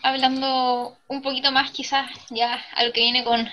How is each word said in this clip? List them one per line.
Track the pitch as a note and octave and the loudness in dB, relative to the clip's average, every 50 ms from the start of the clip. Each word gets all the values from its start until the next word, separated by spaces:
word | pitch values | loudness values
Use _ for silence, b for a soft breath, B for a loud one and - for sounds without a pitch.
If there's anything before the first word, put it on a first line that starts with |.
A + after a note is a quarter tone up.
| - | -2
hablando | C4+ C4 C4 C4 C4 C4 C4 C4+ C4+ C4 C4 B3+ B3 B3 B3 A#3+ A#3+ - _ _ | 0 0 2 0 0 0 0 0 0 2 2 2 2 0 0 -2 -6 -10 _ _
un | - C4+ C#4 | -8 -8 -4
poquito | C4+ C4+ C4+ C4+ C4+ C#4 | -4 -4 -4 0 0 2
más | C4 C4 C4+ - | 2 2 0 0
quizás | - - C4 - C#4 C4+ C4+ - - - - - | -6 -8 -6 -2 -2 -2 -2 -2 -10 -16 -16 -8
ya | A#3 A3+ A#3+ A#3+ A#3+ A#3+ - - - | -2 0 0 0 0 -4 -8 -6 -2
a | - A#3+ | 0 0
lo | A#3+ | 2
que | A#3 A#3 | 2 2
viene | A#3 A#3+ A#3+ B3+ B3 | 2 4 2 2 2
con | A#3+ A#3 A3+ A#3 A#3 | 2 2 2 0 -4